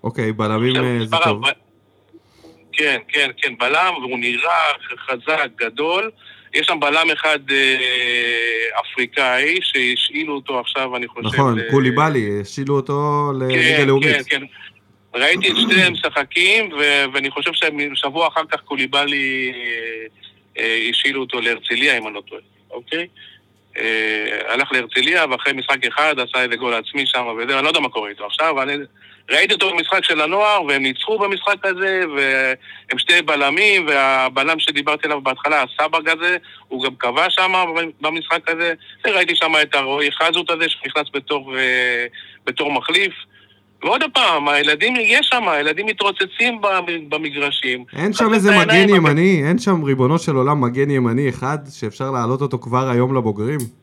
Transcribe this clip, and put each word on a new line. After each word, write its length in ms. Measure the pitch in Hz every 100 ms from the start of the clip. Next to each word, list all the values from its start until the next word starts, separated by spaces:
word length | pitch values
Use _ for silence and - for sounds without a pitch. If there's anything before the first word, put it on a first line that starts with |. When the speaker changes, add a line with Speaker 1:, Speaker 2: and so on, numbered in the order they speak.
Speaker 1:
אוקיי, 280 | 117 117 110
בלמים, 380 | 110 107 110 123
Speaker 2:
עכשיו, 140 | 127
Speaker 1:
אה, 140 | 127 120
זה 60 |
Speaker 2:
מספר 200 | 110 131
Speaker 1:
טוב. 220 | 117 104 113
Speaker 2:
ה-, 40 | - _ _ _ _ _ - _ _ - - _
כן, 280 | - 151 127 -
כן, 220 | 147 135 120
כן, 220 | 143 120
בלם, 360 | 123 151 160 131
והוא 180 | 123 127
נראה 540 | 120 120 117 - 151 147 - 123 -
חזק, 400 | 127 156 156 117 -
גדול. 540 | 113 117 156 180 220 _ - - -
יש 120 | 151 156
שם 140 | 165
בלם 300 | 147 151 165
אחד, 280 | 147 156 151 139
אה, 260 | 139 135 131 131 127 123 123 120 117 117 113 113 110
אפריקאי, 760 | - - 120 - 131 127 147 185
שהשאילו 720 | 175 - 123 123 - 147 156
אותו 260 | 143 135 131
עכשיו, 360 | 117 139 131 123
אני 120 | 117
חושב, 180 | 120 113
Speaker 1:
נכון, 300 | 135 135 113
Speaker 2:
ל- 120 | 113
Speaker 1:
קוליבאלי, 680 | 135 131 120 156 139 104 101
השאילו 340 | 98 - 139 143
אותו 560 | 135 143 147 147 147 135
לליגה 380 | 127 131 160 156
Speaker 2:
כן, 100 | 139
Speaker 1:
לאומית. 220 | 135 151 147
Speaker 2:
כן, 60 | 131 139
כן. 40 | 139 - - _ _ _ _
ראיתי 360 | 120 147 185 -
את 60 | 165
שתי 260 | - 185
המשחקים, 920 | 185 165 156 151 135 170 185 214 208
ו-, 320 | 147 147 143 139
ואני 180 | 139 135
חושב 200 | 147 147
ששבוע 720 | 160 160 151 143 135 139 147 165
אחר 140 | 165 156
כך 120 | 151
קוליבאלי, 920 | - 139 127 139 143 143 135 131 131
אה, 1080 | 123 120 117 113 113 110 _ - _ _ -
אה, 260 | 113 113 113
השאילו 300 | 113 135 135
אותו 200 | 127 123
להרצליה, 580 | 117 113 - 120 143 123
אם 80 | 107
אני 80 |
לא 60 | 104 98
טועה, 120 | 107 _ _ _
אוקיי? 360 | 123 123 160 175 - - - _ _ _ -
אה, 40 | 113 110 110 107 107 107 107
הלך 200 | 117 -
להרצליה, 520 | 131 117 131 131 175 151
ואחרי 220 | 123 135
משחק 340 | 135 123 127 123
אחד 280 | - 151 139
עשה 240 | 120 131
איזה 140 | 127 117
גול 180 | 127
עצמי 320 | 117 113 139 135
שם, 180 | 127 120 113
וזה, 160 | 120
אני 80 | 135
לא 40 | 147
יודע 120 | -
מה 80 | -
קורה 220 | 117 104
איתו 160 | 98 104
עכשיו, 360 | - 160 143
אני 100 | 135 143 139 _ - - -
ראיתי 240 | 147 190
אותו 160 | 175 190
במשחק 340 | 170 160 190
של 160 | 180 156
הנוער, 420 | 151 190 208 208
והם 180 | 156 139
ניצחו 360 | 135 131 - 220
במשחק 380 | 202 196 196 196
הזה, 380 | 196 180 190 190 175 143
והם 840 | 135 135 131 131 - - - 127
שתי 240 | - 175
בלמים, 640 | 156 147 139 156 208 196 156
והבלם 760 | 143 135 135 131 131 139 160
שדיברתי 460 | - 147 143 151 156
עליו 140 | 147
בהתחלה, 420 | 135 131 147 151
הסבג 440 | 127 - 151 160 156
הזה, 280 | 160 175 180 - - _
הוא 160 | 131
גם 100 | 131 131
כבש 360 | 120 127 185
שם 180 | 185 196 185 180 165 165 -
במשחק 480 | 151 165 156 165 165
הזה, 240 | 165 170 165 - - 240
וראיתי 280 | 196 180 165
שם 160 | 160 156
את 120 | 147
הרועי 380 | 139 135 139 143
חזות 380 | - 131 170 165
הזה, 140 | 165 160
שנכנס 380 | - 135 156 143
בתור, 420 | 143 135 147 135 131
אה, 480 | 131 127 123 120 120 - - - -
בתור 260 | 120 -
מחליף, 400 | 262 - 196 196 - - - - _ _ _
ועוד 200 | 165 254 311
פעם, 360 | 269 220 160 143
הילדים, 460 | 147 151 151 220 254
יש 300 | 214 247 294
שם, 180 | 247 208
הילדים 380 | 151 147 156 214
מתרוצצים 760 | 208 202 190 185 - 240 233
במ-, 480 | 208 190 175 170 147
במגרשים. 760 | 151 156 143 143 135 131 123 123 -
Speaker 1:
אין 160 | 185
שם 120 | 208
Speaker 2:
חזק 100 | 226
Speaker 1:
איזה 280 | 220 196 202
Speaker 2:
את 60 | 165
העיניים, 200 | 170 196
Speaker 1:
מגן 80 | 196
Speaker 2:
אבל 120 | 156
Speaker 1:
ימני, 320 | 143 185 180 143
אין 100 | 190
שם, 260 | 202 180
ריבונו 340 | 143 131 127 160
של 180 | 165 135
עולם, 240 | 131 147
מגן 300 | 123 127 143
ימני 380 | 139 120 117 139
אחד 300 | 117 131 147 139
שאפשר 380 | - 110 - 135
להעלות 320 | 131 117 127
אותו 160 | 139 123
כבר 300 | 120 127 131
היום 280 | 120 127 135
לבוגרים? 420 | 110 101 110 151 117 -